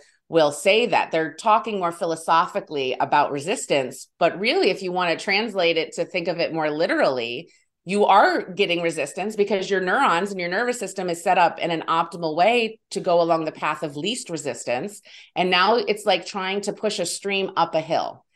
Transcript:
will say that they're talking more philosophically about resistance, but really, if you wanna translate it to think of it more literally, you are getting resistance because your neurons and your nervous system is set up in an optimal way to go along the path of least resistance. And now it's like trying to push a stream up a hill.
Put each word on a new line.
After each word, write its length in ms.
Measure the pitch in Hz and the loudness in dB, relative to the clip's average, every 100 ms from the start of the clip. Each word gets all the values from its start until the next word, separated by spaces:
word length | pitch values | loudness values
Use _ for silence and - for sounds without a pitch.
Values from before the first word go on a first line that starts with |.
| _ _ - | _ _ 0
will 240 | 160 151 | 4 4
say 340 | - 196 220 233 | 2 2 4 4
that 240 | 131 - | 0 0
they're 220 | 165 160 | -2 -2
talking 440 | - 220 220 226 202 | -2 2 2 2 -4
more 140 | 170 | -4
philosophically 1040 | 170 175 160 - 165 175 202 190 147 127 - | -2 -4 -4 2 2 2 -2 -6 -4 -2 -2
about 320 | 131 147 139 | 2 4 2
resistance, 760 | 143 151 233 - 151 127 - - - | 0 -4 -4 0 0 0 -8 -12 0
but 200 | 170 160 | 0 2
really, 320 | 220 370 233 | 0 2 2
if 120 | 180 | 0
you 100 | 185 | -4
wanna 240 | 180 175 160 | -2 -2 -2
translate 600 | - 196 233 190 170 160 | -2 -2 -2 0 2 2
it 140 | 156 | -2
to 120 | - | -4
think 240 | 165 185 175 | -6 -4 -4
of 100 | 165 | -2
it 120 | 156 | -2
more 180 | 160 156 | -2 -2
literally, 800 | 151 185 311 180 131 117 123 170 _ _ _ | 0 0 2 2 0 -4 -8 -12 _ _ _
you 200 | 165 202 | -4 0
are 380 | - 302 349 311 180 | 6 6 6 2 -4
getting 300 | 180 185 170 | -2 0 0
resistance 520 | 170 156 143 - 202 | -2 -2 -6 -4 -6
because 360 | 202 202 202 185 | -2 0 0 0
your 100 | 190 | -2
neurons 500 | 180 233 247 170 196 | 0 2 2 2 -2
and 80 | 190 | -4
your 120 | 175 | -4
nervous 280 | 190 247 240 | -2 -2 -4
system 300 | 190 190 180 | -6 -6 -4
is 140 | 170 | -2
set 160 | 196 180 | 2 4
up 200 | 165 - | 4 2
in 120 | 170 | -4
an 140 | 165 - | -2 -2
optimal 480 | 165 170 175 165 156 | 0 -2 -4 -4 2
way 420 | 196 240 220 - - | 4 4 0 -6 -10
to 100 | 196 | -6
go 220 | 175 175 | 2 2
along 220 | 165 160 | 4 2
the 80 | 156 | -2
path 300 | - 156 156 | -4 -4 -2
of 140 | 160 143 | -6 -6
least 320 | 185 247 - | -6 -6 -6
resistance. 720 | 160 139 - - 123 202 - - - - | -8 -6 -6 -4 -4 -4 -12 -20 -20 -8
And 140 | - 180 | 0 2
now 280 | 180 196 240 | 4 4 4
it's 280 | 208 208 | 2 -2
like 220 | 208 190 - | 2 0 0
trying 340 | 208 185 202 | -6 -4 -4
to 100 | 202 | -4
push 260 | - 214 196 | -4 -4 -2
a 80 | 170 | -4
stream 460 | - 202 196 185 - | -6 -4 -2 -2 0
up 180 | 165 | 0
a 60 | 160 | 0
hill. 440 | 151 139 62 - _ | 0 -2 -2 -8 _